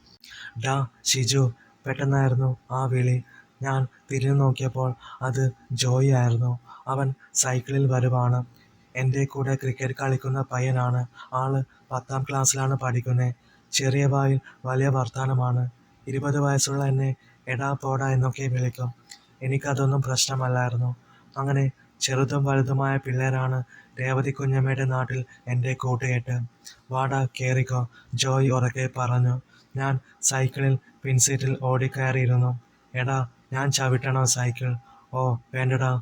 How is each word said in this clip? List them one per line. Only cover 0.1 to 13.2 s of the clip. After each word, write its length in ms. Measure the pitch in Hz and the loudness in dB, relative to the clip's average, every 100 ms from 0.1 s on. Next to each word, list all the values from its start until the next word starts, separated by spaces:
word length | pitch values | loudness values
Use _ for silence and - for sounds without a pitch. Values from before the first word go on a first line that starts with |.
| - - - - - | -20 -20 -18 -16 -6
"ഡാ 180 | 113 135 127 - | -2 -2 -2 -4
ഷിജു," 400 | - 131 117 135 131 120 _ _ | -2 0 2 2 2 0 _ _
പെട്ടെന്നായിരുന്നു 720 | - 131 139 139 135 123 131 127 - | -8 -2 0 2 4 2 0 -2 -6
ആ 100 | 127 | -4
വിളി. 320 | 131 127 123 123 - - - - | -2 0 2 0 -2 -16 -20 -8
ഞാൻ 180 | 135 135 131 _ | -2 -2 -2 _
തിരിഞ്ഞു 320 | - 135 131 139 | -8 -2 2 4
നോക്കിയപ്പോൾ 540 | 135 127 131 127 127 120 - - | 4 2 -2 -2 -2 -4 -10 -8
അത് 220 | 127 123 131 117 - | -4 0 -2 -2 -6
ജോയി 380 | 120 127 127 135 | -2 0 4 4
ആയിരുന്നു. 420 | 131 123 117 123 123 - - - | 4 4 2 0 -2 -8 -14 -6
അവൻ 220 | 135 135 135 - | -2 -2 -4 -6
സൈക്കിളിൽ 500 | - 131 127 120 135 139 | -2 0 0 -2 0 2
വരുവാണ്. 520 | 127 123 127 123 123 123 - _ _ _ | 4 2 2 2 0 -2 -12 _ _ _
എൻ്റെ 280 | - 131 131 | -4 -2 0
കൂടെ 300 | 139 139 135 | -2 -2 -2
ക്രിക്കറ്റ് 400 | 135 131 120 131 | -2 -2 -4 -4
കളിക്കുന്ന 460 | 127 135 131 131 135 | -4 -2 -2 -2 -4
പയ്യനാണ്. 580 | 131 127 127 127 123 123 123 - - | -4 -2 0 0 0 0 -2 -8 -8
ആള് 280 | 127 135 135 135 _ - | -4 -2 -2 -4 _ -10
പത്താം 360 | 127 - 135 | -8 -6 -6
ക്ലാസ്സിലാണ് 520 | 131 139 131 135 135 135 | -4 0 0 0 0 -2
പഠിക്കുന്നെ. 520 | 127 123 120 123 | -2 -2 0 0